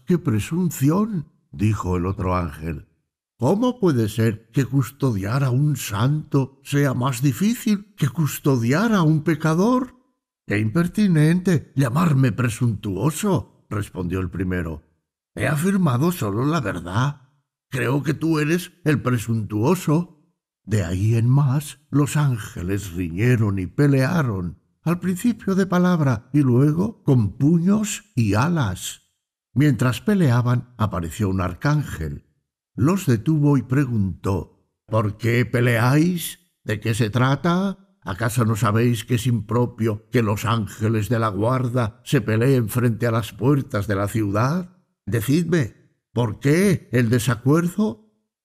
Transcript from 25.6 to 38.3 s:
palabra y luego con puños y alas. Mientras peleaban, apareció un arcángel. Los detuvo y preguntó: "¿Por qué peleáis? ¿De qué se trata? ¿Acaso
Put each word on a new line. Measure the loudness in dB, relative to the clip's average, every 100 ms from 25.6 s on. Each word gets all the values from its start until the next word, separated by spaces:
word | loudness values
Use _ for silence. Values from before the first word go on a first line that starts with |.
| 0
palabra | 2 2 2 2 0 0
y | 2
luego | 4 4 4 2 -2 -2
con | 2 2 2 2
puños | 2 4 2 2 0 -8 _
y | -2 0
alas. | 2 0 0 -2 -4 -10 -14 _ _ _ _ _
Mientras | 2 2 4 0 0
peleaban, | 0 4 4 4 2 0 -2 -4
apareció | -2 -2 -6 -2 -2
un | 0
arcángel. | -2 -2 0 0 -2 -6 -8 -10 _ _ _ _ _
Los | 0 2 2 2
detuvo | 0 2 2 4 2
y |
preguntó: | 2 -2 0 0 -2 -4 -4 -4 -6 _ _ _ -4
"¿Por | -2 -2 -2
qué | -2 0 0
peleáis? | 0 2 2 2 4 2 0 -6 -14 _ _
¿De | -8 -4
qué | -2
se | -2 0
trata? | 2 0 0 0 0 -2 -6 _ _
¿Acaso | -10 -4 -2